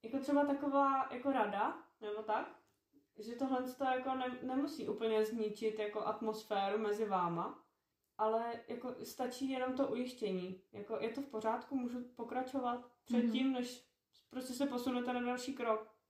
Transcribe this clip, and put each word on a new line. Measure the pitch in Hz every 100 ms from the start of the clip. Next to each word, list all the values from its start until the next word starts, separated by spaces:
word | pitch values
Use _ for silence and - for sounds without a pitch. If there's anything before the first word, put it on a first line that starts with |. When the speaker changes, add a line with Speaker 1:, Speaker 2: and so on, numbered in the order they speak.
Speaker 1:
Jako | 226 269
třeba | 262 285 285
taková | 277 285 277 277 269 262
jako | 247 277
rada, | 262 202 196 262 - - _
nebo | 214 208
tak, | 214 214 - - _ _ _ _ _ -
že | 214 240
tohle | 269 254
to | 254 -
jako | 269 254 262 262
ne-, | 254 247
nemusí | 254 262 285 - -
úplně | - 226 220 214
zničit | 233 214 208 220 214
jako | 208 214 214
atmosféru | 214 220 214 - 202 196 214
mezi | 214 208 214
váma, | 185 175 170 202 - _ _ _ _ _ -
ale | 220 226 233 233 -
jako | 240 254 -
stačí | 240 - 254 - 269
jenom | 262 254
to | 254 269
ujištění. | 240 254 - 208 185 185 185 _
Jako | - 202 220
je | 233
to | 240
v | 277
pořádku, | 220 220 240 - 269
můžu | 247 247 240 -
pokračovat | 233 254 254 269 247 247 - _ -
předtím, | 233 240 233 269
Speaker 2:
Mhm. |
Speaker 1:
než | 254 247 - _ _ _ _ _
prostě | 254 254
se | 247 277
posunete | 247 247 247 247
na | 247
další | 247 247 - -
krok. | 233 214 - _ _